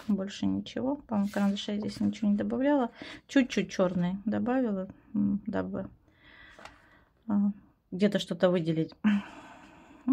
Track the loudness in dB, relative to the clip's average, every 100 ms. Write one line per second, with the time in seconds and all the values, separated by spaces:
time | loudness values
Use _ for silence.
0 | -2 -2 -2 -2 -2 -2 -4 -4 -2 -4
1 | -2 -2 0 0 0 0 -4 -4 -4 -2
2 | -2 0 2 2 0 0 2 2 0 -4
3 | -16 -16 0 2 2 0 -2 0 2 2
4 | -2 -2 -2 -2 0 0 0 -2 -6 -12
5 | -6 -2 0 0 -2 -4 -4 -6 -8 -14
6 | _ _ -20 -20 -20 -20 -20 -20 _ -20
7 | _ _ 0 2 2 0 -10 _ _ 0
8 | 2 2 -2 2 4 4 2 0 -2 0
9 | 2 2 0 -14 -20 -20 -20 -20 -20 -8
10 | 2